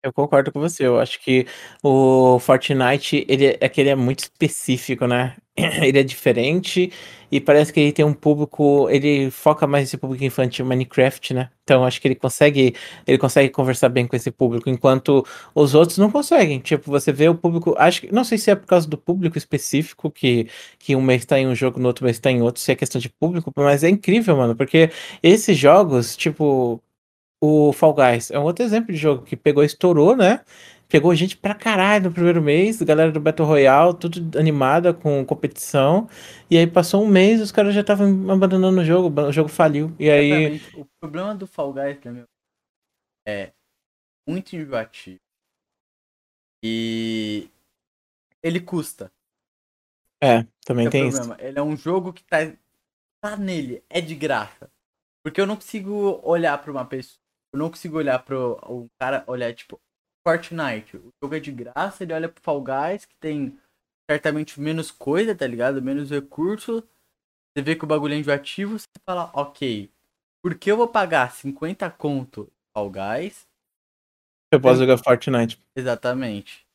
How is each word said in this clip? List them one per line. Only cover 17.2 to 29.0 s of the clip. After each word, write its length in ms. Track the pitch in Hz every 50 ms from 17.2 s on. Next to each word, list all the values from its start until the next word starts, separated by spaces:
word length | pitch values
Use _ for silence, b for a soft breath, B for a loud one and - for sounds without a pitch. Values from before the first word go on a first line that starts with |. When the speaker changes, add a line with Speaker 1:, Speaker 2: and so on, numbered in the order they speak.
| 151 165
Speaker 1:
o 60 | 170
público, 360 | 165 - 175 170 170 170 170 -
acho 240 | - 156 170 180 -
que, 100 | - - 196
não 120 | 233 254
sei 120 | 233 233
se 140 | 220 - -
é 40 | 202
por 120 | 196 -
causa 180 | - 185 175 165
do 100 | 151 151
público 400 | - _ - 175 190 175 160 165
específico, 760 | 156 - _ - 139 - - - 139 156 - - _ - 156
que, 380 | - - - 131 120 117 110 113 B B B B B
que 160 | B _ - 139
um 80 | 131
mês 240 | 131 131 127 123 -
tá 140 | - 147 135
em 80 | 131
um 80 | 131 127
jogo, 240 | 120 135 127 123 131
no 80 | 127
outro 160 | 123 120 - 131
mês 160 | 123 113 110
tá 100 | - 139
em 120 | 127 120
outro, 200 | 117 120 120 -
se 120 | - - 131
é 20 |
questão 240 | - 139 127 - 131
de 80 | 117 120
público, 400 | _ _ 151 165 180 170 160 - 131
mas 260 | 147 143 143 143 139 151
é 60 | 170
incrível, 460 | 196 202 - - 185 233 226 220 151
mano, 220 | 135 123 117 113
porque 320 | 117 139 - - 160 165 160 B B B B B B -
esses 340 | 165 190 220 - - 190
jogos, 600 | 143 135 143 160 190 208 165 139 123 117 120 -
tipo, 680 | - - 170 147 - 156 147 139 131 123 120 113 113 _ _ _ _ _ _ _ _ _ _ _ _
o 300 | - 151 151 151 147 147
Fall 220 | 143 - - 156 143
Guys 360 | 143 135 123 120 120 117 -
é 80 | -
um 60 | 139 143
outro 220 | 160 170 - 247
exemplo 260 | 233 208 226 226 226
de 60 | 175
jogo 260 | 156